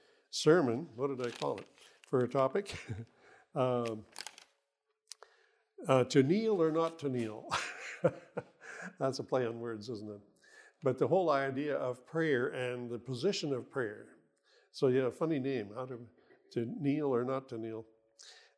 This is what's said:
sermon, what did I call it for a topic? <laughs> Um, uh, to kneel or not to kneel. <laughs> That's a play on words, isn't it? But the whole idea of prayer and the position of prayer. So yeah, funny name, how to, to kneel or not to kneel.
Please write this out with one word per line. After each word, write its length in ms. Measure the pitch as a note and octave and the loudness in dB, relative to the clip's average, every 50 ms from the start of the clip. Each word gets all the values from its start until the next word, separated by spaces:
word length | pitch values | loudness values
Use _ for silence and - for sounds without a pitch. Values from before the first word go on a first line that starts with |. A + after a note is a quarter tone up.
| _ _ _ _ _ _ | _ _ _ _ _ _
sermon, 560 | - - - D3+ D#3+ F3+ D3+ B2 A2+ B2+ F3 D#3 A2+ | -8 4 8 8 8 8 8 4 2 0 -4 -8 -6
what 200 | A2+ C#3 C#3 C#3 | -4 -4 -4 -2
did 100 | B2 B2 | -4 -4
I 40 | A#2+ | -6
call 280 | A2 - - C#3+ A#2+ F#2+ | -4 -4 -4 -4 -4 -4
it 80 | - - _ - - - - _ - - | -8 -14 _ -20 -20 -20 -20 _ -4 0
for 140 | - B2+ B2 | 2 2 2
a 40 | |
topic? 480 | A#2+ - C#3 C3+ C3+ - G3 G3+ - - - - - | 4 4 2 2 2 2 -2 -4 -4 -8 -12 -10 -10
<laughs> 160 | - F#2+ A2+ - _ _ _ - - - _ _ - | -10 -10 -10 -14 _ _ _ -20 -20 -20 _ _ -2
Um, 480 | D3 B2+ B2+ B2 B2 A#2+ A#2 A2+ G#2+ G#2+ - - - - - - - - - _ _ _ _ _ _ _ _ _ _ _ _ - - - - _ _ _ _ _ _ _ _ _ - D#4+ | 0 2 2 2 0 0 -2 -4 -6 -10 -14 -16 -16 -14 -14 -16 -18 -20 -20 _ _ _ _ _ _ _ _ _ _ _ _ -20 -20 -20 -20 _ _ _ _ _ _ _ _ _ -8 2
uh, 160 | F3 C3+ C3 B2 | 4 4 4 4
to 180 | B2+ - D3 | 6 6 6
kneel 400 | C3+ C#3 F3+ G#3+ A3+ A3 G#3+ F#3 | 6 6 4 2 2 2 2 2
or 100 | D#3+ D#3+ | 2 2
not 280 | D3+ E3 E3 E3 E3 - | 2 2 0 0 -2 -4
to 100 | C#3 C#3+ | -6 -4
kneel. 380 | B2+ B2 A#2 G#2+ G#2+ A2+ - - - - - - - - - - - - - | -2 -2 -2 -4 -6 -10 -8 -6 -4 -4 -4 -6 -10 -12 -12 -12 -4 0 0
<laughs> 960 | E3 - - - - _ F3 - - _ _ - - - - - F#3 - - | 0 0 -2 -8 -14 _ -12 -12 -12 _ _ -20 -18 -16 -14 -14 -14 -6 -2
That's 200 | C#3+ C3+ C3 - | -2 -2 -2 -4
a 40 | B2 | -4
play 220 | - C#3 B2+ B2 | -2 0 0 0
on 140 | A2+ A#2 A#2 | -2 -4 -6
words, 300 | A#2 A#2 A2+ G#2+ G#2 A#2+ | -8 -8 -8 -8 -8 -10
isn't 200 | B2 G2+ G#2+ G#2+ | -10 -10 -10 -12
it? 120 | G#2 G2+ G#2 _ _ _ _ _ - - - - _ _ - | -14 -14 -18 _ _ _ _ _ -20 -20 -20 -20 _ _ 0
But 140 | C3 B2+ | 0 2
the 100 | - C#3 | 2 2
whole 240 | A#2+ D#3 F#3+ F3+ D#3+ | 4 4 4 4 4
idea 440 | C#3+ C#3 C#3 C#3 C3+ C3 D3 D3 C3+ | 4 2 2 0 -2 -2 -2 -2 -2
of 300 | D3 C#3 B2+ B2 - - | -2 -2 -4 -4 -6 -10
prayer 440 | - - E3 D#3+ D#3+ C#3 A#2+ B2 - | -6 -2 0 2 2 4 2 2 0
and 400 | - C3+ B2+ B2 B2 B2 B2 A#2 | -2 -2 -4 -4 -4 -6 -6 -8
the 100 | A#2+ A#2+ | -8 -8
position 540 | - C3+ C3 A#2 C3 G3 F#3+ - - D3 C3+ | -6 -8 -4 0 0 0 0 0 -2 -2 -4
of 180 | A#2+ - - | -4 -6 -6
prayer. 340 | - C#3 B2 G#2 G#2 G#2 G#2+ - - - _ _ _ _ _ _ _ _ _ _ | -4 -4 -2 -2 -4 -10 -14 -20 -20 -20 _ _ _ _ _ _ _ _ _ _
So 160 | - - C#3+ | -2 2 2
yeah, 220 | C3 B2+ C3 C3 A#2+ | 4 4 4 2 0
funny 300 | A#2 - E3 D#3+ E3 C#3 | 0 -2 -2 0 0 0
name, 300 | B2+ C3+ C3+ A#2+ G#2 G2 G#2 | -2 -2 -2 -4 -4 -6 -8
how 100 | A#2+ B2+ | -10 -10
to, 140 | B2+ B2+ A#2 A#2+ G#2+ - _ _ _ - _ _ _ - | -10 -10 -14 -16 -18 -20 _ _ _ -20 _ _ _ -4
to 180 | A#2+ A#2 A#2+ G#3 B3 | -4 -4 -4 -4 -2
kneel 280 | D3+ C#3 C#3 D#3 D3+ | -2 0 0 0 0
or 160 | C#3 B2+ A#2+ B2 | 0 2 0 0
not 260 | B2+ C3+ C3 C3 C3 | 0 -4 -4 -6 -8
to 80 | A#2+ | -10
kneel. 280 | A2+ A2+ A2+ A2 A2 A#2 - _ _ _ _ _ - - - - - - _ _ | -10 -8 -8 -10 -10 -12 -16 _ _ _ _ _ -20 -20 -20 -20 -20 -20 _ _